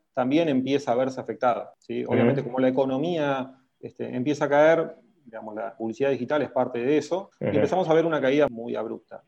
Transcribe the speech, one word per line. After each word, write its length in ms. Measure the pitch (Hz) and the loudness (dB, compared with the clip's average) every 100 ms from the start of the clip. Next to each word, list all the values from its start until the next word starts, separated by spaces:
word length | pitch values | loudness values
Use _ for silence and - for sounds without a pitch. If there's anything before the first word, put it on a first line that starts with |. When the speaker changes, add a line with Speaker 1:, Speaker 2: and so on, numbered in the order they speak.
| _ - | _ -4
Speaker 1:
también 340 | 127 151 165 | 0 2 2
empieza 440 | 131 131 139 139 | 0 0 -2 0
a 20 | 120 | -2
verse 260 | 131 127 | -2 -4
afectada, 540 | 113 107 123 113 - - | -10 -2 0 0 -4 -16
¿sí? 260 | - 117 120 | -10 -6 -2
Obviamente, 340 | 113 117 139 | 2 4 2
Speaker 2:
Ujú. 80 | 123 | -2
Speaker 1:
como 100 | 127 | 0
la 100 | 131 | 2
economía, 840 | 131 135 131 165 170 143 135 127 - _ _ | 2 0 0 -2 -2 0 -2 -6 -12 _ _
este, 360 | - - 120 127 | -16 -10 -8 -4
empieza 300 | 123 143 143 | -2 0 2
a 40 | |
caer, 460 | 143 156 165 - - _ _ | 6 6 4 0 -8 _ _
digamos, 300 | - 110 110 | -20 -16 -12
la 240 | 107 110 - | -10 -10 -6
publicidad 320 | 113 110 139 | -8 -2 0
digital 320 | 127 123 151 | 0 -2 -2
es 80 | 127 | -2
parte 300 | 127 123 120 | -2 -2 -2
de 180 | 123 151 | 0 0
eso, 320 | 147 175 196 - | 0 -6 -6 -6
y 60 | - | -2
Speaker 2:
Ujú. 80 | |
Speaker 1:
empezamos 340 | 104 - 180 165 | 2 2 2 4
a 60 | |
ver 140 | 160 165 | 4 4
una 120 | 151 | 2
caída 280 | 131 143 143 | 2 2 2
muy 260 | 113 117 117 | 0 -8 -6
abrupta. 460 | 110 113 _ 110 | -6 -8 _ -20